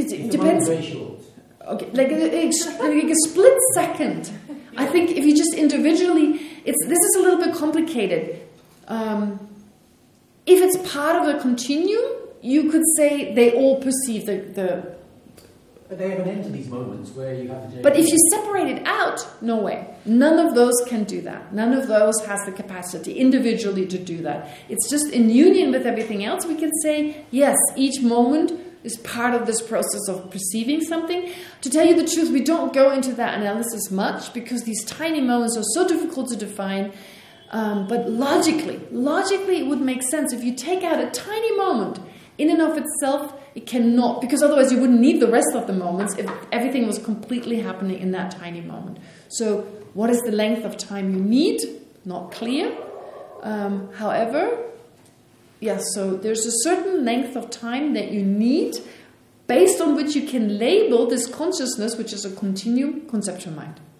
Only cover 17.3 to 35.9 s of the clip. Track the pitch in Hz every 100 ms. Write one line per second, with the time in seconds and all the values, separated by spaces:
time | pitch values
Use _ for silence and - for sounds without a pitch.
17.3 | 127 123 - - - 285 - 320 330 320
18.3 | 415 415 392 302 - - 427 320 - -
19.3 | - 226 226 190 - - - 202 233 294
20.3 | 330 320 240 247 247 - 233 196 180 170
21.3 | - - 196 233 269 208 214 214 220 -
22.3 | 196 196 185 190 185 180 170 - - 262
23.3 | 254 233 202 202 190 180 180 - 165 151
24.3 | 143 - - - 208 - 294 302 247 220
25.3 | 240 349 381 294 262 247 208 226 202 214
26.3 | 349 339 302 320 - 302 302 302 - -
27.3 | 247 277 - - - 269 - 233 233 254
28.3 | 302 359 - - - 233 - - 233 240
29.3 | 240 226 220 - 220 - 208 202 190 -
30.3 | 196 - 226 233 302 311 330 330 349 359
31.3 | - - - 269 294 339 339 - - 311
32.3 | 262 247 330 254 269 269 269 254 233 226
33.3 | - 208 220 233 214 - 190 - - -
34.3 | 240 233 240 226 214 - - 330 311 254
35.3 | 240 226 226 214 330 359